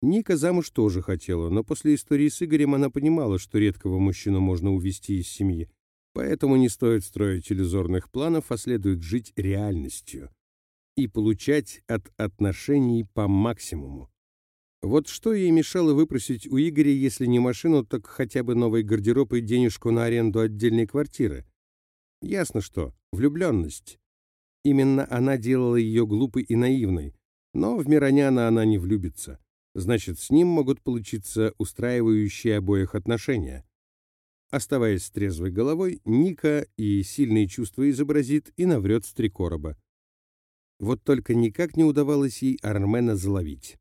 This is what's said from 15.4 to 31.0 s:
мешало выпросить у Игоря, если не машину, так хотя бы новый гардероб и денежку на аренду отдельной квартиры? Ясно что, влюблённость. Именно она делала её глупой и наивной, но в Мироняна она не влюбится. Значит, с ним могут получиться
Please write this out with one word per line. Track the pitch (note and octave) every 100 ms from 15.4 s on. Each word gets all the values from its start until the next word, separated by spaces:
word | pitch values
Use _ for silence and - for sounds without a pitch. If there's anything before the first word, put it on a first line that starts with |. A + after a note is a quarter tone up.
| F#3
мешало | E3 D3+ F#3 E3
выпросить | C#3+ D#3 C3 - B2 -
у | C3+
Игоря, | D#3+ D3+ D3
если | C#3 C3 - B2
не | A#2+
машину, | B2 A#2+ E3 D#3 A#2
так | A#2 -
хотя | - C3 C3+
бы | A#2+ A#2
новый | A#2+ A2+
гардероб | G#2+ A2 G#2 A#2+ B2
и | A#2+
денежку | A2+ B2 B2 - B2+
на | A2+ A#2
аренду | A#2 A2+ G#2+
отдельной | A2 G#2 A#2 A2+ A2
квартиры? | C#3 D3 - A#2 C2+ - _ _ _ _ _ _ _
Ясно | - G3 F3 -
что, | - - C#2+ - _
влюблённость. | F2+ C3+ D3+ F3+ A2 D#2+ - - - _ _ _ _ _ _
Именно | C#3+ C3+ C3+ C3+ C#3
она | A#2+ B2+ C3+
делала | A2+ C3 B2 A#2+
её | A2 A2+ A2+
глупой | G#2 C3 B2+
и | - A2+
наивной, | B2 C3+ G#2+ F2+ C#2+ - _ _ _
но | - - A#3
в | C#3+
Мироняна | D3+ C3+ C#3 C#3 B2+ A#2
она | A2+ A2
не | G#2+
влюбится. | F2+ G#2+ F2+ - - C2+ _ _ _
Значит, | - F#2 A#2 F#2+ E2+
с | -
ним | D3 F3+
могут | E3+ C3 C3+
получиться | - A#2+